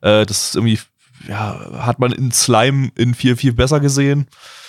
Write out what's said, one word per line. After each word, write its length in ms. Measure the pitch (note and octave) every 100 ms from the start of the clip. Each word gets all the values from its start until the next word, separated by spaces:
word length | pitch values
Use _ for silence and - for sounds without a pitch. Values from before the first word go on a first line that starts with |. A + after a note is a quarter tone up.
Äh, 240 | - G#2+
das 200 | G#2+ G2+ -
ist 60 | -
irgendwie, 220 | A2+ A2 - _ _ - -
ja, 560 | G#2 G#2 - G1+ A#1
hat 140 | A#2 -
man 140 | B2
in 200 | - C3
Slime 600 | - - A2 B2+ C#3 B2
in 180 | - B2
viel, 240 | B2 B2+ A#2+
viel 160 | C3+
besser 260 | A#2 B2+ D3+
gesehen. 460 | C#3+ C#3 C#3 C#3+ C#3+ _ - -